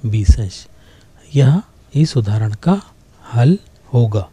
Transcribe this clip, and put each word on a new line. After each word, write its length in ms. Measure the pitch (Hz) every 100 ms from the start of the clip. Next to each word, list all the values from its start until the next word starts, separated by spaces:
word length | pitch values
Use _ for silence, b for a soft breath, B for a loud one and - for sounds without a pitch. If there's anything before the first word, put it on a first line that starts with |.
बीस 360 | 110 107 98 -
अंश। 280 | 101 - - b b b b b b
यह 300 | 143 131 160 - _ _
इस 240 | 139 156 131
उदाहरण 360 | 101 107 110 104
का 180 | - 196 - _ _ _
हल 360 | - 120 123 190 - _ _
होगा। 360 | 123 117 104 92